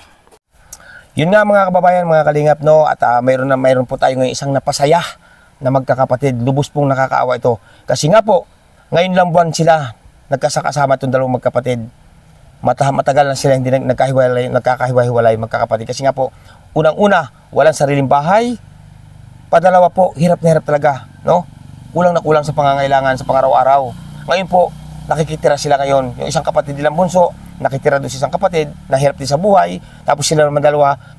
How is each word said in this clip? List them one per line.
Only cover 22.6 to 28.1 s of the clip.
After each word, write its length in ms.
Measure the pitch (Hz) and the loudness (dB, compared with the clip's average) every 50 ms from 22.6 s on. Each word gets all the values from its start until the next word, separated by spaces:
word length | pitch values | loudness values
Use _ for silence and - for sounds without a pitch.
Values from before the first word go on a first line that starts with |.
| 143 139 139 139 139 135 139 135 135 135 131 | 0 0 0 0 0 0 0 0 2 0 -2
sa 80 | 127 131 | -2 -2
pangaraw-araw. 640 | - 131 135 135 135 131 131 127 131 139 139 135 120 - - - - - - - - | -2 0 2 2 2 2 2 4 4 2 2 0 -2 -10 -14 -16 -18 -18 -12 -4 -4
Ngayon 180 | 165 190 185 - | -2 -2 -2 0
po, 160 | 175 180 175 - - - - - - - - - | 2 2 2 0 -2 -12 -18 -18 -18 -12 -6 -4
nakikitira 480 | 151 151 160 147 151 156 - 156 143 | -2 -2 -2 -4 -4 -2 0 0 0
sila 240 | 139 - 147 143 135 | 0 0 0 0 0
ngayon. 400 | 139 139 135 135 131 123 120 123 | 2 2 0 0 0 -2 -6 -8
Yung 80 | 139 143 | -8 -4
isang 160 | 135 160 143 | -4 -4 -4
kapatid 320 | 160 160 156 139 139 139 | -2 -2 -2 -2 -2 -6
nilang 160 | 139 143 151 | -2 -2 -2
bunso, 400 | 151 165 185 175 175 185 175 170 - - - - - | 0 0 -2 0 2 2 2 2 0 -8 -20 -20 -12
nakitira 400 | - 127 135 135 131 - 151 139 | -6 -6 -4 -4 0 0 0 0
doon 160 | 139 135 127 | 0 -2 -4